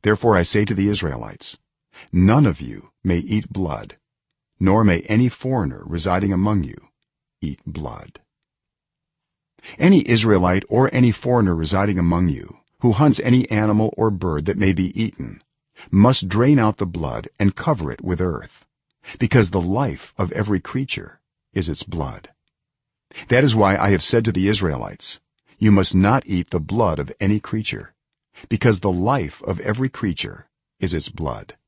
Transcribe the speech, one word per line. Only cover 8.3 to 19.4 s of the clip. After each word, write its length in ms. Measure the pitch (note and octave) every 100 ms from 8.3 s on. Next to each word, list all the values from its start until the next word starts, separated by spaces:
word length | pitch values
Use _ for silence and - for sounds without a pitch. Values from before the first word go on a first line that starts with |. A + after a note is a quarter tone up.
| _ _ _ _ _ _ _ _ _ _ _ _ _ - -
Any 280 | F3+ F#3+ -
Israelite 560 | A#2 A2 G2 F2+ F#2+ -
or 240 | A#2 C3
any 200 | B2+ B2
foreigner 420 | G#2+ B2 B2 G2
residing 460 | E2 D#2+ F#2+ G2+ F2+
among 300 | E2+ E2+ F2+
you 280 | C#2 - - _ _
who 120 | B2
hunts 280 | G#2 D3+ -
any 280 | B2+ B2+ -
animal 460 | G#2+ G#2+ G#2 A2 -
or 140 | A2
bird 360 | F#2+ F2+ D2+ D#2+
that 120 | G2
may 140 | G2
be 280 | F2+ F#2 -
eaten 400 | A2+ - C2+ F#2 _ _ _ _ -
must 380 | F#2+ A2+ C3 F#2
drain 300 | G2+ C3 C#3+
out 200 | A2 -
the 80 | F#2
blood 420 | F2 D2 A1+ - _
and 180 | G2+ -
cover 360 | - B2+ D2+
it 100 | A1+
with 180 | F2+ E2+
earth, 460 | F2+ D2+ - _ _ _ _ _ - -
because 320 | A#2+ B2+